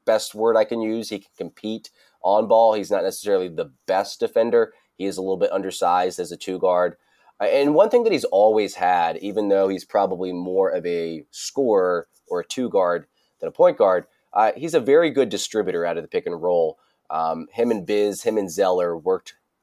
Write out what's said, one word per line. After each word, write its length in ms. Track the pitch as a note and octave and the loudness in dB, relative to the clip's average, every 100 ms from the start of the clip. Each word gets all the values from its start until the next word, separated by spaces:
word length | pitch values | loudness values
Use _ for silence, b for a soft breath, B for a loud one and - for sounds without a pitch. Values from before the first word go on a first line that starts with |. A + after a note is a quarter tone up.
| - | -2
best 280 | A2 - | -2 -2
word 220 | G#2+ A2+ A2 | -2 2 2
I 80 | |
can 180 | G#2+ A2+ | 2 -2
use. 280 | A2 A2+ G#2+ | -4 -4 -6
He 100 | G2+ | -10
can 100 | - - | -12 -14
compete 520 | F2+ - G#2+ A2 - b b b | -14 -10 -10 -8 -12 b b b
on 260 | F#2 G#2 A2 | 0 2 4
ball. 260 | A2+ A2+ | 4 4
He's 180 | A2 F2+ | 2 -2
not 120 | G2 | -2
necessarily 460 | F#2 - G2+ G2 F#2 | -2 -4 -2 0 0
the 220 | E2 D#2 _ - | -6 -8 _ -2
best 340 | C#3 - - | -2 -2 -4
defender. 540 | A2+ A#2 A#2 A#2 A2 b b - | -2 0 2 2 0 b b -8
He 100 | G2 | -6
is 120 | F2+ | -4
a 40 | |
little 160 | F#2+ F#2 | -4 -2
bit 140 | E2+ | 0
undersized 680 | F#2+ F#2+ - F2 F2 F#2 F2 | -2 -6 -4 0 2 0 -4
as 120 | E2+ | -8
a 60 | F2 | -10
two 220 | - F#2 | -8 -2
guard. 360 | F#2 F2+ F2+ - b b b - | 0 2 0 -4 b b b -6
Uh, 60 | G2+ | -2
and 300 | C3+ C#3+ D3+ | 2 4 4
one 140 | - | 4
thing 140 | A#3+ | 4
that 80 | A3+ | 2
he's 140 | D#3 A#2 | 0 0
always 500 | F#2+ G#2+ A2 G2+ - | 4 4 4 0 -2
had, 420 | F2+ F2 E2 D#2+ | 0 2 0 -2
even 320 | G2 G2+ G2+ | -6 -4 0
though 180 | G2 G2 | 2 2
he's 180 | F#2+ - | -2 -2
probably 480 | G#2 G2 F2+ F#2 | 0 0 -2 -6
more 360 | F2 F2+ F#2 F#2+ | -6 -4 0 0
of 160 | F2+ F2 | -2 -4
a 400 | E2+ E2 D#2+ - | -4 -6 -8 -14
scorer 760 | - - - B2+ G2+ F#2 F2 - _ - | -14 -8 -4 0 2 2 -2 -6 _ -8
or 120 | F2+ | -8
a 60 | - | -6
two 240 | - A#2+ | -6 -2
guard 360 | G2 F2+ F2 - _ _ _ | 0 0 0 -6 _ _ _
than 100 | E2 | -8
a 20 | |
point 260 | - F3 D3+ | 2 4 6
guard, 300 | G2+ F#2 - _ _ | 2 2 -2 _ _
uh, 180 | G2+ A2 - | 0 2 0
he's 180 | D#3+ | -2
a 60 | D#3 | 0
very 300 | B2 D3+ E3 | 4 4 4
good 200 | B2 A2+ | 2 0
distributor 560 | G2 - G#2+ F#2 F2 E2+ | -2 -4 -2 -2 -2 -2
out 120 | E2 | -4
of 60 | |
the 40 | D#2 | -4
pick 180 | F2+ E2+ | -6 -4
and 160 | E2+ | -4
roll. 360 | F2 F2 D#2+ - _ _ - | 0 2 0 -4 _ _ -8
Um, 380 | D#2 D#2+ E2 D#2+ | -4 -4 -4 -8
him 200 | - A#2+ | -2 -2
and 140 | A2 F2 | -2 -2
Biz, 380 | G#2 G#2 F#2+ | 0 0 -2
him 140 | A2+ A2 | -2 -2
and 140 | G2 | -2
Zeller 440 | D#2+ F#2+ F#2 F2 E2 | -2 0 0 0 -2
worked, 400 | E2 F#2 - - _ _ | -2 -4 -6 -20 _ _